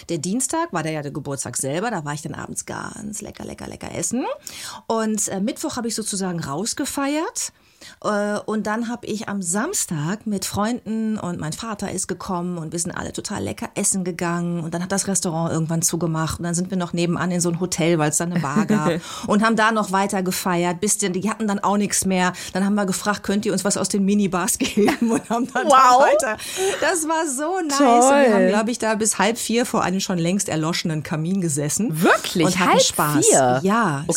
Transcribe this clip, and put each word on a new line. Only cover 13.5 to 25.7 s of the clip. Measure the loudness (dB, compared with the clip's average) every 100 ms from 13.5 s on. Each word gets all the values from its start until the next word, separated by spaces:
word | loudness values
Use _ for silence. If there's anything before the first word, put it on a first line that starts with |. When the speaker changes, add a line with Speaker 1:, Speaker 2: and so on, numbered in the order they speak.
| -6 -8 -2
Speaker 1:
essen | -2 0
gegangen. | -2 -2 -2 0 -2 -2 -2
Und |
dann | -4
hat | -2
das | -2 0
Restaurant | -2 0 0 0
irgendwann | 0 0 0
zugemacht. | 0 0 0 0 -2 -4
Und |
dann | -4 -2
sind | -2
wir | -2
noch | -2
nebenan | 0 0 0 0
in | 0
so | 0
ein | 0
Hotel, | -2 0 2 4
weil's | 2 0
da | 0
eine | -2
Bar | 0 0 2
gab. | 2 2 0 -4
Speaker 2:
<laughs> | -8 0
Speaker 1:
Und | 2 4
haben | 4
da | 4
noch | 2 2
weiter | 0 0 0
gefeiert. | -2 -2 0 0 0 0
Bis | 0 0
denn, | 0
die | -2 -2
hatten | -2 -2
dann | 0
auch | 0 2
nichts | 0 0 0
mehr. | 2 2 0 -6
Dann | -2 0
haben | 2
wir | 0
gefragt, | 0 -2 -2
könnt | -2 0 0
ihr |
uns | 0
was | 0 0
aus | 0
den | 2
Minibars | 2 4 2 0 0 0
<laughs> |
geben? | 0 2 2 2 0
Und | 0 0
haben | -2 -2
dann | 0
Speaker 2:
Wow. | 6